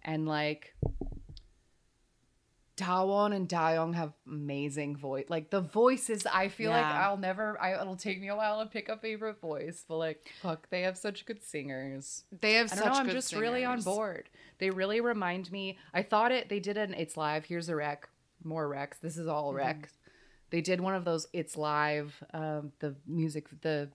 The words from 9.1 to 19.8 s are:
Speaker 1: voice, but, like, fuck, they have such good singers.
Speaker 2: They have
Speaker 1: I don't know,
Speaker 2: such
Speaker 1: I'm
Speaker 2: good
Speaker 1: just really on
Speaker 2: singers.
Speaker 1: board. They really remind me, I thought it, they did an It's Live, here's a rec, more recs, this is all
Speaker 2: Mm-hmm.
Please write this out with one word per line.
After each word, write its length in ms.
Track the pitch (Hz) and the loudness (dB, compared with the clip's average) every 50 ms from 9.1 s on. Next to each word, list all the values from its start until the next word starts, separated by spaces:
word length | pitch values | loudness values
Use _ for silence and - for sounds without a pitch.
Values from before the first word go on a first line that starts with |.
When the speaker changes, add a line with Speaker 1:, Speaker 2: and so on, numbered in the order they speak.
| 214 208 220 220 208 208 | -6 -4 -4 -6 -6 -6
Speaker 1:
voice, 420 | - 160 147 139 - 160 170 - - - | -6 -6 -4 -4 -4 -6 -8 -10 -10 -6
but, 100 | 160 160 | -4 -2
like, 340 | 165 160 156 - - - - - - | -2 -2 -4 -6 -12 -20 -18 -8 -4
fuck, 260 | 180 160 160 - - | -4 -4 -4 -6 -6
they 120 | 185 180 180 | -4 0 0
have 120 | 185 185 | 0 -2
such 300 | - - 208 196 - - | -2 -6 -6 -6 -6 -8
good 160 | - - 202 | -10 -10 -10
singers. 840 | - - - 151 135 139 135 131 135 139 135 135 139 - - - - _ 196 170 | -10 -8 -8 -6 -6 -4 -6 -6 -6 -6 -8 -8 -10 -10 -12 -12 -14 _ -10 0
Speaker 2:
They 140 | - 214 220 | 4 6 8
have 180 | 226 233 208 | 6 6 6
Speaker 1:
I 40 | 196 | 2
don't 100 | 196 220 | 2 4
know, 60 | - | 4
Speaker 2:
such 80 | 269 277 | 4 4
Speaker 1:
I'm 60 | 262 233 | 4 4
Speaker 2:
good 60 | 226 | 2
Speaker 1:
just 200 | 262 247 - - | 0 -2 -2 0
really 320 | 208 220 240 247 254 254 | 0 0 2 2 0 0
on 140 | 247 247 233 | 0 0 0
Speaker 2:
singers. 40 | 190 | 0
Speaker 1:
board. 440 | 185 196 214 220 196 170 - - - _ - - - - - | 0 0 0 0 -2 -4 -8 -12 -14 _ -20 -20 -20 -8 -2
They 100 | 190 190 | 0 0
really 320 | 190 185 190 196 214 233 | 2 2 2 2 4 4
remind 500 | 233 240 233 214 185 175 175 190 185 170 | 4 4 2 2 0 0 0 -2 -4 -6
me, 280 | 190 196 190 190 190 - - - | -6 -6 -6 -6 -8 -8 -14 -2
I 120 | - 175 190 | -2 -2 0
thought 280 | - 220 214 226 247 | 4 6 6 6 6
it, 180 | 254 247 - - | 4 2 0 0
they 100 | 202 208 | -2 -2
did 180 | 175 202 202 214 | -2 -2 0 0
an 160 | 214 190 185 | 0 -2 0
It's 240 | - 165 156 - 160 | -4 -4 -4 -2 -2
Live, 280 | 156 151 151 156 156 | 0 0 0 0 -2
here's 220 | - 175 170 165 170 | -2 -4 -4 -2 -2
a 60 | 165 | -2
rec, 340 | 151 147 147 147 - - - _ _ _ _ _ _ - | 0 0 -2 -4 -6 -10 -20 _ _ _ _ _ _ -8
more 260 | 160 156 160 151 143 | -6 -2 -2 -2 -2
recs, 300 | 139 139 139 - - - | -2 -4 -6 -6 -8 -10
this 160 | - 165 151 170 | -10 -8 -8 -6
is 80 | 165 | -4
all 280 | 160 151 151 147 143 135 | -2 -2 0 0 -2 0
Speaker 2:
Mm-hmm. 280 | 135 135 127 156 151 | 0 0 0 -2 -4